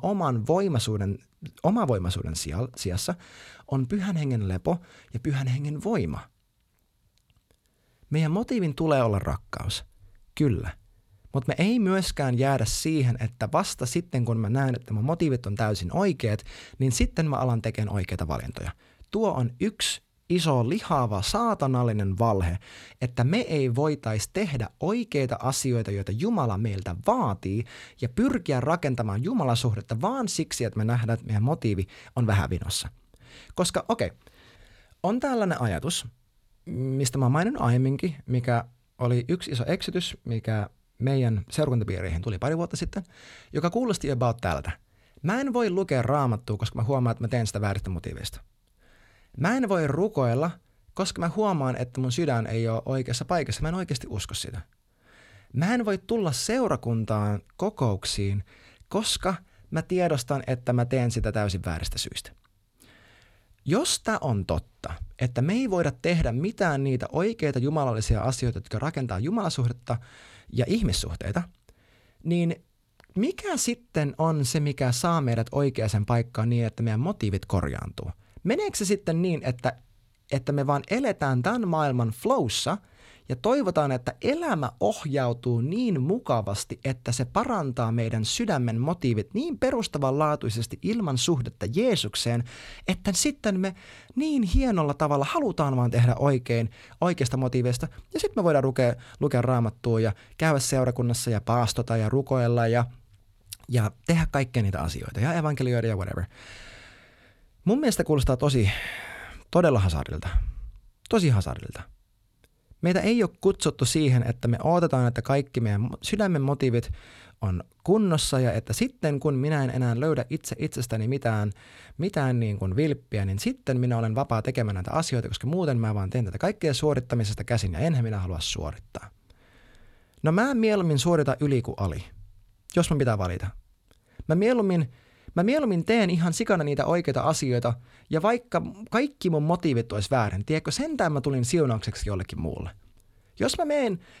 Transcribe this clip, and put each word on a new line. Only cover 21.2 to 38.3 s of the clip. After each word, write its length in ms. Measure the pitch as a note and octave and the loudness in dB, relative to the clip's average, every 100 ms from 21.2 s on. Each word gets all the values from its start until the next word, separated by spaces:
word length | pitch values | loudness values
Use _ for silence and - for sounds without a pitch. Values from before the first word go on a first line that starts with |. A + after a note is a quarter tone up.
saatanallinen 1000 | G#2 G#3 A#3 G#3 C3+ B2+ B2 G#2 G2 F#2+ | 0 0 0 2 2 2 2 0 0 2
valhe, 380 | A#2 G2+ F2 F2 - - - - | 2 2 2 -2 -6 -20 -20 -6
että 220 | B2 - | -4 0
me 140 | B2 G3+ | 2 2
ei 380 | A#3+ D#3 C3 A#2+ | 0 0 0 2
voitais 540 | D#3 D3 - G#2+ - | 0 0 -2 -4 -2
tehdä 360 | - G3+ C3 G#2+ - | -2 -2 -2 -4 -4
oikeita 580 | D#3+ A#3 A3 D3 C3 B2 | -2 -2 -2 -2 0 -2
asioita, 500 | A#2+ C3+ C3+ A#2+ G#2+ | -2 -2 0 0 -2
joita 200 | G2+ F#2+ | -4 -2
Jumala 460 | G#2+ F#3+ A3 B2 G2 | -2 0 0 0 0
meiltä 380 | A2+ G2 F#2 F2+ A2+ | -2 -2 -6 -4 0
vaatii, 560 | B3 D#3 F#2+ F#2 G2+ - - - - | 2 2 -2 -2 -4 -4 -10 -20 -8
ja 80 | A#2+ | -6
pyrkiä 500 | - C4 C4 F3 C3 | 0 0 0 0 0
rakentamaan 640 | A#2+ F3 D3 B2 G#2+ G2+ | 0 0 0 -2 -2 -2
Jumalasuhdetta 800 | D3 B3 C#3 A#2+ B2+ G2 - A2+ | -2 0 2 2 0 -2 -4 -2
vaan 260 | F3 C4+ A3 | -2 0 -2
siksi, 360 | - - - | -2 -4 -2
että 140 | A2+ G#2+ | -4 0
me 80 | A2 | 0
nähdään, 280 | A#2+ A2+ | 2 0
että 120 | A2+ - | -2 0
meidän 180 | G#2+ | 0
motiivi 440 | A#2 D#3+ A#2 F#2+ F#2+ - - - | 2 0 0 0 -2 -8 -8 -2
on 120 | A2+ | 2
vähän 220 | G2 D#2+ | 2 2
vinossa. 400 | F2 F2 - - - _ - - - - - | -2 -4 -6 -6 -12 _ -20 -20 -20 -10 -4
Koska, 300 | F3+ E3+ - | -2 -2 -2
okei, 220 | A3+ F2+ - - - - - - - - _ | -2 -2 -6 -20 -20 -20 -20 -20 -20 -20 _
on 160 | F3+ A#3+ | -2 0
tällainen 420 | C#4+ B3 G3 D#3+ | 0 0 0 0
ajatus, 460 | A#2 E2 C#3 - A#2 - _ _ _ _ - | 0 -2 -2 -4 -6 -14 _ _ _ _ -10
mistä 520 | A#2+ C3 C3+ C3+ C#3 | -6 -2 0 0 2
mä 80 | B2+ | 2
oon 60 | |
maininnut 300 | C#3+ G3 C#4+ | 4 2 0
aiemminkin, 540 | B2 B2 C3 C#3 F3+ D3 | 2 4 2 0 -2 -6
mikä 400 | - | -4